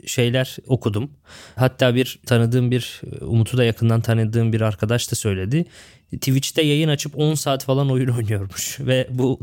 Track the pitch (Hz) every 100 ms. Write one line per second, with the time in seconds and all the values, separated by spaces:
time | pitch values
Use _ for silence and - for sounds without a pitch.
0 | - - 120 127 131 - - 131 120 104
1 | 143 - _ - - - 127 - 127 120
2 | 127 - - 120 117 123 123 123 - -
3 | - - - 113 107 127 117 113 117 113
4 | 110 113 110 117 113 110 110 101 107 120
5 | - 117 110 95 95 147 170 - - -
6 | _ - - 135 - - 156 147 156 143
7 | 151 143 151 156 - 135 - 135 139 131
8 | 131 120 107 104 95 - - - 127 127
9 | 127 127 127 135